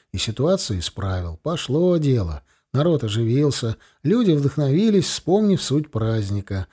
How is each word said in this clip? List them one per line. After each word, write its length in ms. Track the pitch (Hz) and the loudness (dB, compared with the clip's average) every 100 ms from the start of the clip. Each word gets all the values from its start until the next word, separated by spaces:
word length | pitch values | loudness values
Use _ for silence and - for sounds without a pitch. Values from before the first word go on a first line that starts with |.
| _ | _
и 60 | 98 | -6
ситуацию 600 | - 107 151 190 - 95 | -4 -2 0 0 -2 -4
исправил. 600 | - - 95 95 85 82 | -6 -6 -4 -4 -6 -8
Пошло 540 | 147 170 - 143 180 175 | -6 -6 -2 2 2 2
дело. 460 | 143 123 87 73 - _ _ | 2 0 0 -6 -14 _ _
Народ 320 | 123 165 151 110 | 0 2 2 0
оживился, 720 | 107 113 127 147 131 117 110 _ _ | -2 0 2 2 0 -4 -6 _ _
люди 280 | 143 233 214 | 0 2 4
вдохновились, 720 | 147 139 - 139 151 220 202 - | 2 2 0 0 2 4 2 0
вспомнив 580 | - - 196 214 185 | -4 0 2 4 2
суть 260 | - 143 147 | 0 -2 -2
праздника. 800 | 107 110 113 101 101 98 95 92 | -2 -2 -2 -2 -4 -4 -6 -8